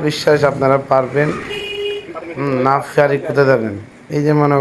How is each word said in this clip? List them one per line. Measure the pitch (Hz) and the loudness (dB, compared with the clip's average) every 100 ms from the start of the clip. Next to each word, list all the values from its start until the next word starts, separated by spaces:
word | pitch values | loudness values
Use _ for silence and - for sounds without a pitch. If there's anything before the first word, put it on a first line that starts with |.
| 151 | -2
বিশ্বাস | 147 - 147 143 | 0 2 4 2
আপনারা | 127 135 135 135 | 2 2 2 2
পারবেন। | 135 127 135 151 - - 415 403 403 403 403 - - 330 131 | 0 0 -2 -2 -4 -8 -10 -8 -6 -6 -6 -10 -14 -12 -6
হুম, | 139 131 131 | -4 0 2
না | 139 - - | 2 0 2
পারি | 143 139 160 | 2 0 -2
কোথায় | 135 135 | 2 4
যাবেন? | 127 110 101 - - - 151 | 2 0 -6 -12 -20 -8 -2
এই | 147 | 2
যে | 151 | 2
মনে | 147 143 | 4 2